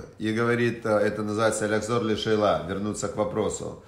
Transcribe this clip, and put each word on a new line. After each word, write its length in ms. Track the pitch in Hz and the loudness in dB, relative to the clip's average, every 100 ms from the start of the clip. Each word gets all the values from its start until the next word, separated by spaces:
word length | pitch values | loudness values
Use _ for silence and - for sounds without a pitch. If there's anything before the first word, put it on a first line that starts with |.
| - - | -10 -6
и 140 | 110 | -2
говорит, 520 | 110 117 120 117 - | 0 2 2 2 0
э, 60 | 113 | 2
это 320 | 107 104 107 | 4 2 0
называется 440 | 104 104 110 107 107 | -2 2 2 2 0
«лякзор 360 | 107 107 120 | 0 0 0
лешейла», 600 | 110 104 113 107 104 78 80 | 0 0 2 2 4 2 -2
вернуться 400 | 98 104 101 101 | -4 -4 -4 -4
к 80 | 110 | -2
вопросу, 640 | 104 107 98 - 82 - | -2 0 -2 -4 -8 -12